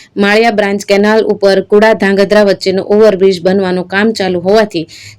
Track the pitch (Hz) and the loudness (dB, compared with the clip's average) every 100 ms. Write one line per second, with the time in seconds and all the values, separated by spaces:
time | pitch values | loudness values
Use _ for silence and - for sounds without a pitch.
0 | - 196 202 208 233 208 202 202 - 202 | -12 -4 0 2 0 0 -2 -4 -2 0
1 | 208 220 208 208 196 190 190 208 220 220 | 2 2 0 0 0 0 0 2 2 2
2 | 196 196 196 208 202 190 190 190 - 208 | 0 0 2 2 2 0 -4 -4 0 2
3 | 220 190 190 185 180 196 185 185 180 190 | 2 2 0 0 -2 -2 -2 -4 -4 -2
4 | 226 220 190 180 180 214 214 165 160 - | -2 -2 -4 -4 0 0 0 -4 -10 -14
5 | - | -20